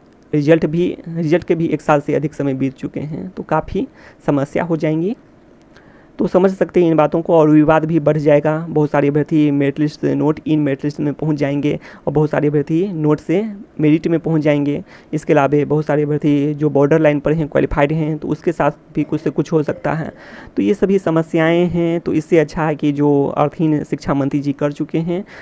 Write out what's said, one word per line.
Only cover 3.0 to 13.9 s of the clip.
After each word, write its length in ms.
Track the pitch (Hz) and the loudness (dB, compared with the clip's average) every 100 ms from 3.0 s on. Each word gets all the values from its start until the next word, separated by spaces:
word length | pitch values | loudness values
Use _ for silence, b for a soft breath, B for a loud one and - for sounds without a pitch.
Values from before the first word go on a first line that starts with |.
हैं, 280 | 151 156 185 | -8 -10 -10
तो 140 | - | -12
काफ़ी 460 | - 156 - 185 262 B B B - | -4 -4 -2 -4 -6 B B B -2
समस्या 380 | 143 135 - | -2 -2 -4
हो 120 | 175 160 | -2 -2
जाएंगी। 400 | 160 156 180 - - _ _ - _ - B B B - | -2 -2 -4 -6 -12 _ _ -20 _ -20 B B B -4
तो 80 | 175 | 0
समझ 240 | 180 190 | 2 2
सकते 340 | 190 170 180 | 2 -2 2
हैं 60 | 170 | 2
इन 60 | 156 | 4
बातों 260 | 151 170 | 2 0
को, 120 | 160 | 2
और 160 | 165 151 | 4 6
विवाद 340 | 151 151 156 | 6 4 2
भी 160 | 156 165 | 2 0
बढ़ 160 | 147 151 | 0 0
जाएगा। 500 | 147 147 151 156 170 | 4 4 2 -2 -2
बहुत 200 | 151 151 | -2 0
सारे 180 | 143 143 | 2 2
अभ्यर्थी 420 | 147 143 156 151 | 0 0 2 2
मेरिट 280 | 143 139 143 | 2 0 0
लिस्ट 220 | 151 - | -4 -2
से 140 | 147 | -2
not 200 | 139 143 | 0 0
in 240 | 156 - 156 | -2 0 0
merit 220 | 147 139 | 0 -2
list 200 | 147 147 | -4 -4
में 140 | 151 | -4
पहुंच 220 | 135 156 151 | -4 -2 -2
जाएंगे 420 | 139 143 143 151 B B - | -2 -2 -2 -4 B B -4
और 60 | |
बहुत 180 | 147 151 | 0 0
सारे 180 | 147 147 | 0 0
अभ्यर्थी 440 | 147 143 160 202 | 0 0 -2 -2
नोट 280 | 165 151 151 | -2 0 0
से 320 | - 175 220 202 - - | 0 -2 -2 -8 -14 -2
मेरिट 280 | 151 | 2